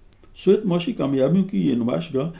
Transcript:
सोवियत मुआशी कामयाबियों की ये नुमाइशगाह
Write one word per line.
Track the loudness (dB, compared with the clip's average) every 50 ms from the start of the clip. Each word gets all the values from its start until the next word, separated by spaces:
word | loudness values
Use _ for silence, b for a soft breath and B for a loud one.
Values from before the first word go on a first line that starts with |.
| -20 -20 _ -20 -20 -20 -18 -4
सोवियत | 2 2 2 2 2
मुआशी | 0 -2 -2 -2 -4 -4
कामयाबियों | -4 -2 -2 0 2 2 2 4 2 2
की | 0 0 -2 0 0
ये | 0
नुमाइशगाह | 0 0 0 -2 -2 -4 -4 -4 -4 -4 -4 -6 B